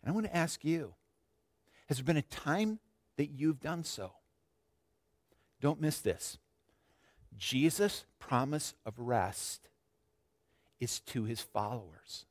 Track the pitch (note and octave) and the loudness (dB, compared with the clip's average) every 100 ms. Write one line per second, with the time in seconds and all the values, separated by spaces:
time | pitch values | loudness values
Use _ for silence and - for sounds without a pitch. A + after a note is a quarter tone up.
0 | G#2 G3 G#3+ E3+ D#3+ - D3+ E3 A#2+ - | 0 0 2 2 2 0 0 0 -2 -10
1 | _ _ _ _ _ _ _ _ _ B2+ | _ _ _ _ _ _ _ _ _ -2
2 | C3 D#3+ - - - E3+ G#3+ A3 _ _ | 2 2 2 -6 0 2 2 -2 _ _
3 | _ - D3 C#3 D3+ C#3+ D3 E3+ D#3+ - | _ -2 -2 2 2 2 -2 -4 -4 -6
4 | F#2+ - _ _ _ _ _ _ _ _ | -10 -12 _ _ _ _ _ _ _ _
5 | _ _ _ _ _ _ C#3+ D3+ D#3 C#3+ | _ _ _ _ _ _ 0 2 0 0
6 | G#2 F2 - - _ _ _ _ _ _ | 0 -2 -4 -12 _ _ _ _ _ _
7 | _ _ - G#2 - C3 D#3 D#3+ G3+ - | _ _ -20 -8 -2 4 4 4 2 2
8 | - _ - B2 C3+ D3+ - - A2+ A2+ | -12 _ 0 2 2 -2 -4 -8 -12 -8
9 | A#2+ A#2 F#2 G2+ - - - _ _ _ | 0 2 2 -2 -8 -10 -16 _ _ _
10 | _ _ _ _ _ _ _ _ B2 - | _ _ _ _ _ _ _ _ -4 -4
11 | - B2 A2 A#2 - G#2 G#2 A#2+ F#2 D#2+ | -4 -4 -2 -4 -4 -2 -2 -4 -8 -18
12 | - - - | -14 -16 -16